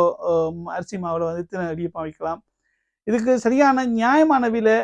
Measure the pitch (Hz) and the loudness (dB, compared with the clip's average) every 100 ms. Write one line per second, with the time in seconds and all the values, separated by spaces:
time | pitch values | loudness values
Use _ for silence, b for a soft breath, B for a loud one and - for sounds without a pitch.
0 | 175 - 175 165 160 170 170 175 175 196 | 4 0 0 0 0 -4 -10 -10 -8 -8
1 | 175 165 165 170 175 190 170 160 170 165 | -6 -4 -4 -6 -8 -6 -6 -6 -8 -8
2 | 156 - 160 165 _ _ _ _ _ _ | -12 -8 -8 -8 _ _ _ _ _ _
3 | - 226 233 254 226 262 277 262 254 226 | -4 -2 2 0 2 2 2 2 0 0
4 | 233 294 311 269 240 233 220 226 | 2 4 4 4 2 2 2 2